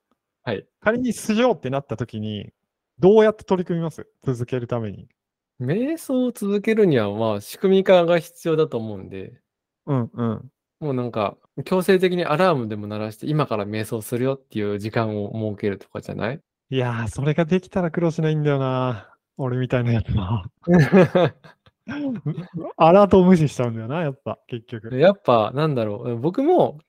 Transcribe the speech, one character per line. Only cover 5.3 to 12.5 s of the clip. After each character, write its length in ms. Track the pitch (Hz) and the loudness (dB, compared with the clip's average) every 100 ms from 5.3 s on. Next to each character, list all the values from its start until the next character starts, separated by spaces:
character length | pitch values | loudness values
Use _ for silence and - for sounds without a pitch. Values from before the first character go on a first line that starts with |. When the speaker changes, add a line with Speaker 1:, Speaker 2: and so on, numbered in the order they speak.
| _ _ - | _ _ -10
Speaker 1:
瞑 380 | 123 180 262 320 | -4 -4 -4 -6
想 280 | - 254 247 | -4 -4 -2
を 60 | |
続 300 | 240 202 208 | -4 -4 -2
け 120 | 202 | 0
る 120 | 220 202 | 2 4
に 120 | 135 | 4
は、 160 | 104 | 2
ま 200 | 104 113 104 | 0 -2 -2
あ、 60 | |
仕 180 | - - | -6 -4
組 180 | 196 190 | 2 2
み 60 | |
化 220 | 190 185 170 | 6 4 6
が 120 | 175 | 2
必 280 | 160 - 170 | -2 -8 -2
要 80 | 156 | 0
だ 120 | 156 | 0
と 100 | 120 | -2
思 180 | 110 101 | -6 -10
う 20 | |
ん 120 | 95 | -12
で。 300 | 95 92 - _ _ _ _ - | -14 -14 -18 _ _ _ _ -4
Speaker 2:
う 80 | |
ん、 160 | 135 117 | -2 -4
う 100 | 107 | -4
ん。 280 | 117 107 127 _ _ - | -6 -6 -10 _ _ -10
Speaker 1:
も 120 | 151 | -6
う 20 | |
な 100 | 131 | -4
ん 80 | 123 | -4
か、 260 | 113 101 - _ - | -2 -4 -4 _ -12
強 180 | 143 185 | -2 0
制 180 | 180 190 | 2 4
的 180 | 185 180 | 2 0
に 80 | 170 | 0
ア 100 | 151 | 2
ラ 180 | 185 | 2